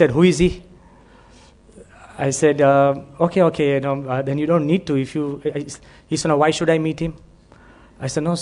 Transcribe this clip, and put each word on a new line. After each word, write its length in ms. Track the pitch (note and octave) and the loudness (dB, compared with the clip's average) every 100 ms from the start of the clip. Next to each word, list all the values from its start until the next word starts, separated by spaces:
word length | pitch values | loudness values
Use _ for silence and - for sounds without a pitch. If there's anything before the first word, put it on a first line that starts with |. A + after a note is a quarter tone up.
said, 140 | D3+ B2+ | 2 4
"Who 80 | F3+ | 4
is 100 | E3 | 4
he?" 60 | F#3 - - - - - _ - - - - _ _ - - - - - | 0 -2 -14 -20 -20 -20 _ -20 -20 -20 -20 _ _ -20 -20 -20 -20 -6
I 100 | C#3 C3 | -6 2
said, 180 | D#3 C#3+ C#3 | 2 4 4
"Uh, 520 | C#3 C#3 C#3 - - E3+ | 4 2 0 -8 -4 0
okay, 180 | F#3+ E3 | 2 2
okay, 220 | E3 D3 | 2 0
you 60 | C#3 C#3 | 0 -2
know, 80 | C#3 C3+ B2+ | -6 -4 -4
uh, 40 | C#3 | -4
then 160 | C#3+ | -2
you 60 | D3+ | 0
don't 180 | E3+ D3 | 0 2
need 120 | F#3+ F#3+ | -2 0
to. 80 | C#3 C3+ | -4 -2
If 100 | D#3 | -6
you," 80 | C#3+ C#3 D3+ | -6 -6 -6
uh, 100 | C#3+ C#3+ - - - _ | -6 -10 -14 -20 -20 _
he 100 | D#3+ | -4
said, 60 | E3 | 0
"No, 40 | D3 | 2
why 80 | D#3 D#3 | 2 2
should 160 | E3 D#3+ | 0 0
I 20 | D#3 | -2
meet 180 | D#3 E3 | -4 -8
him?" 80 | - - - _ - - - - - | -10 -20 -20 _ -20 -20 -20 -20 -10
I 160 | C3+ D#3 | -6 -4
said, 120 | D#3 | -2
"No, 80 | E3+ | -4